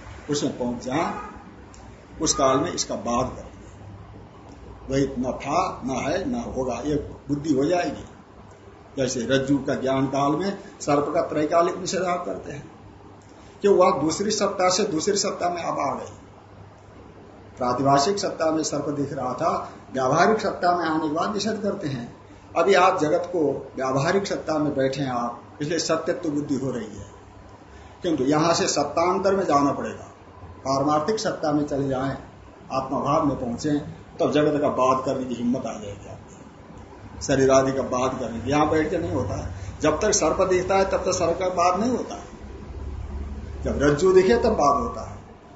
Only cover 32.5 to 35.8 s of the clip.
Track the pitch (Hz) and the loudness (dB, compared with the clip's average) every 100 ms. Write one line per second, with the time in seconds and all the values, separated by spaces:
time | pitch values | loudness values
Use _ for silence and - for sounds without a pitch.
32.5 | - - 131 - 131 127 156 147 127 120 | -20 -6 -4 -2 -2 2 2 2 0 -4
33.5 | 120 151 147 - - - - 151 139 151 | -4 0 0 -2 -14 -14 -2 2 4 4
34.5 | 147 139 117 131 127 143 127 123 117 120 | 4 0 2 4 4 0 -4 -4 -2 0
35.5 | 131 117 107 | 0 -2 -8